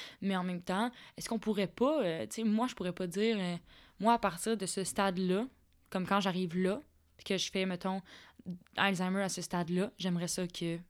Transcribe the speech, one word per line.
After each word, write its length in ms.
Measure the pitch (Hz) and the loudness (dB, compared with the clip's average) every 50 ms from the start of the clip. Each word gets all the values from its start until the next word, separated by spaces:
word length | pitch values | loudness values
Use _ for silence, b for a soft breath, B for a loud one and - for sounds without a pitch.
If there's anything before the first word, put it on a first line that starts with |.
| B B B B | B B B B
Mais 160 | 190 196 190 | -2 0 0
en 80 | 185 180 | 0 0
même 180 | 185 180 175 | -2 -4 -4
temps, 300 | - - 185 196 226 247 - B B B B | -4 -2 0 0 0 0 -2 B B B B
est-ce 140 | - - - | -10 -6 -4
qu'on 100 | 226 214 | -4 -2
pourrait 280 | - 214 208 202 196 | 0 0 0 2 0
pas, 360 | 170 - - 233 277 320 302 220 | 0 0 2 2 4 4 4 2
euh, 220 | 170 165 160 110 | 0 0 -2 -4
tu 160 | - - 226 | -6 -4 -2
sais, 20 | 226 | 2
moi, 240 | 214 214 220 240 | 2 4 2 2
je 80 | 254 - | 0 -2
pourrais 160 | - 180 180 | -2 -4 -4
pas 160 | 175 - 185 | -2 -2 -4
dire, 300 | 175 170 196 214 226 226 202 | -2 0 2 2 2 2 2
euh, 160 | 185 180 175 170 - B B B B B B B | 0 -2 -4 -4 -8 B B B B B B B
moi, 140 | 190 226 240 | 4 4 4
à 40 | 226 | 6
partir 380 | - 196 165 170 - 226 226 | 4 0 0 0 -2 0 0
de 80 | 196 190 | 0 -2
ce 180 | 175 - 196 185 | -2 -2 -2 -4
stade-là, 640 | - - - 196 196 180 185 185 180 185 202 247 269 - _ _ _ _ _ _ - | -2 0 2 2 2 2 2 2 4 4 2 0 -2 -6 _ _ _ _ _ _ -6
comme 160 | - 185 180 | -4 -2 0
quand 140 | - 196 202 | 2 2 2
j'arrive 380 | 180 190 175 185 185 165 165 | 4 2 2 0 -2 0 0
là, 240 | 180 185 185 208 285 - - _ _ _ _ _ | 2 2 2 2 0 -4 -12 _ _ _ _ _
puis 80 | - - | -10 -4
que 140 | - 196 | -2 0
je 120 | 180 - - | 0 0 -2
fais, 160 | - 190 185 | -2 -2 0
mettons, 360 | 185 180 180 - 190 190 190 - B B B B B B B - 185 175 180 - _ - | 0 -2 -2 -2 -2 -2 -4 -6 B B B B B B B -12 -10 -10 -10 -12 _ 0
Alzheimer 460 | - 190 196 196 170 185 185 185 196 | 2 2 2 2 2 0 0 0 0
à 80 | 196 185 | 0 -2
ce 120 | - 180 | -2 -6
stade-là, 520 | 170 - - 175 170 165 175 180 196 - - | -6 -4 -2 -2 0 0 0 0 0 0 -2
j'aimerais 300 | - 175 190 175 170 180 | -4 -2 0 0 0 0
ça 180 | 170 - 190 180 | -2 -2 -2 -4
que 320 | 175 - - 175 165 165 170 175 | -4 -4 -4 -4 -4 -4 -4 -8